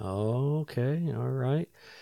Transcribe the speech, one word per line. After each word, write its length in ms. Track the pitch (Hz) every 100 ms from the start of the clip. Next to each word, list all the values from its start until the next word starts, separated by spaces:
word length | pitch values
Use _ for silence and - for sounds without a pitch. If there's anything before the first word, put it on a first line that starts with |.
Okay. 1120 | 98 98 107 120 139 151 151 - 123 156 165 113
All 60 | 123
right. 400 | 131 127 151 - - - -